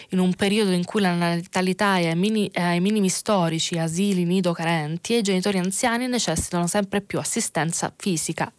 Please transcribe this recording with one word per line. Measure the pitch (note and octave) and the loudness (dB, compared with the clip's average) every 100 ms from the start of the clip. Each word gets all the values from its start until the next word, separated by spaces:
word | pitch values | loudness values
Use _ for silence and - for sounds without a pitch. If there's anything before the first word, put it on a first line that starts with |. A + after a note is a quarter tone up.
| - | -4
in | F#3 | 2
un | F#3 | 2
periodo | F3+ G3+ G#3 G3+ | 2 2 2 2
in | F3+ | 2
cui | F3 G#3+ | 0 0
la | F#3+ | 2
natalità | F3 E3+ E3+ F3 F#3 F#3 F#3 G#3 F#3 | 2 0 0 -2 -2 0 2 2 2
è | E3+ | 2
ai | |
mini-, | E3 G3+ A3 G3+ | 2 2 0 0
è | - | 0
ai | F3 F3 | 0 2
minimi | F#3+ G#3+ F#3+ | 2 2 2
storici, | - - G3+ E3+ D#3+ - F3 | 0 0 2 2 0 -2 -2
asili, | E3 E3 G3+ F#3 | -2 0 0 2
nido | E3+ F#3+ F3+ | 2 2 0
carenti | E3+ E3 E3 D3+ E3 - | 0 0 0 -2 -6 -2
e | A#3 | 0
i | |
genitori | G3 F#3 G3+ F#3+ | 2 0 0 0
anziani | F3+ - B3 A#3 B3+ | -2 0 0 0 -2
necessitano | B3 - E3 - F3 F3 | -2 0 -2 -2 -2 0
sempre | G#3 G3+ G3+ | 0 0 -2
più | G3 D#3 | -4 -4
assistenza | - A#3 - E3 D#3 - D3 - | -4 -4 -4 -2 -2 -2 -4 -4
fisica | G#3 E3 - D#3+ F#3+ | -2 -2 -2 -4 -6